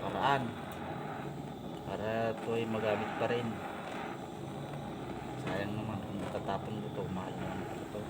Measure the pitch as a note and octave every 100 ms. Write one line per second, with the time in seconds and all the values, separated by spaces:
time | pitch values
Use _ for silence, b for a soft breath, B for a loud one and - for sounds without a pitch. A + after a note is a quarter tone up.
0 | G2 F#2+ A#2+ C#3 A#2+ G#2 - - - -
1 | - - - - - - - - - F#2+
2 | G#2 A2 A2+ A2 - A#2 A2+ A2 G#2+ G#2
3 | G#2+ - - A#2+ A#2 G2+ - - - -
4 | - - - - - - - - - -
5 | - - - - - F#2+ G2+ G#2 A2 G2+
6 | - G2 F#2+ G2+ G2 G2 - G#2+ G2+ -
7 | F#2+ F#2 F#2 F#2+ F#2 F#2 A2+ - - -
8 | -